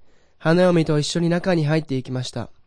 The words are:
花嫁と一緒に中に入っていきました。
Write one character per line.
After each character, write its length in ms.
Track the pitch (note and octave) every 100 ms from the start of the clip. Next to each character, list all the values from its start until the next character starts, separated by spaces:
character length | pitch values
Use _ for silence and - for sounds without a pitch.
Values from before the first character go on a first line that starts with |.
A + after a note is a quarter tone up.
| - _ _ _
花 240 | D#3+ E3+
嫁 240 | F#3 E3+ D#3+
と 120 | D3+
一 60 |
緒 160 | C#3+ E3+
に 80 | E3+
中 260 | F3 F#3+
に 120 | E3+ D3
入 140 | D#3
っ 20 |
て 120 | D3+
い 80 | C3
き 60 | B2
ま 120 | B2+
し 80 | B2
た。 180 | A#2+ G2 -